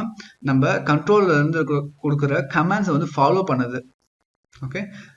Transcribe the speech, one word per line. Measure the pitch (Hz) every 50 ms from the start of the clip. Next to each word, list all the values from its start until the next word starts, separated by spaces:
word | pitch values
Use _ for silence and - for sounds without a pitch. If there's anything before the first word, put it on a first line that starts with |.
| 233 226 - - - - - _
நம்ம | - 139 131 135 139 165 196 190 -
கண்ட்ரோலர்ல | - 147 - 160 208 208 208 196 180 156
இருந்து | 147 147 151 160 165 151
கு-, | 131 147 143 143 - - _
கொடுக்குற | - 147 147 143 147 135 139 165 139 -
கமாண்ட்ஸை | - 160 156 185 202 214 196 180 151
வந்து | 160 - -
ஃபாலோ | - 156 139 147 180 190 185
பண்ணுது. | 156 135 127 123 120 127 127 - - _ _ _ _ _ _ _ _ _ _ _ _ _
ஓகே, | - 135 127 131 190 202 196 - - - - _